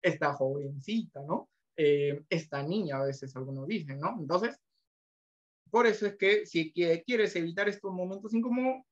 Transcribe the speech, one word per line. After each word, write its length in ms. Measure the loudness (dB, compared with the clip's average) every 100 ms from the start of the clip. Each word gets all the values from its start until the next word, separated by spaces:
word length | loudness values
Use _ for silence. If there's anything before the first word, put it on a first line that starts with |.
esta 320 | 0 0 -2
jovencita, 880 | 0 -2 -2 -6 -8 -4 -4 -4 -10
no? 260 | -6 -6 -6 _ _ 2
Eh, 480 | 4 4 2 -2 -2
esta 320 | -4 -2 -6
niña, 360 | -2 -2 -2 -2
a 80 | -2
veces 300 | -4 -10 -10
algunos 320 | -8 -8 -4
dicen, 320 | -4 -4 -6
¿no? 160 | -4 -4
Entonces, 360 | -2 0 0 -6 _ _ _ _ _ _ _ _ _ _ _
por 160 | 4 6
eso 180 | 4 -2
es 100 | 2
que 300 | 4 4 2
si 260 | -2 -2
que 320 | 0 2 2
quieres 320 | 2 2 2 0
evitar 320 | -4 0 -2
estos 220 | -2 -8
momentos 420 | -6 -6 -6 -4
incómodos 500 | -2 0 0 0 -2 -8